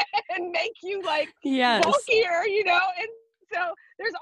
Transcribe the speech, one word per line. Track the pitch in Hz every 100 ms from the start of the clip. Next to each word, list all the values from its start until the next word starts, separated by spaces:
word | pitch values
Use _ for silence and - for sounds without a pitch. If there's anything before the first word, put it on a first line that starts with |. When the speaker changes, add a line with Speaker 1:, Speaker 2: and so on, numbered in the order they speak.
| 403
Speaker 1:
<laughs> | 403 - 359
and | 349
make | 339 381 -
you, | 359 392
like, | 359 302 - -
Speaker 2:
Yes. | 277 262 247 220
Speaker 1:
bulkier, | - 571 - 453 359 339 392
you | 403
know? | 381 349 381 359
And | 440 453 _ _ -
so | 370 359 320 _ -
there's | 415 349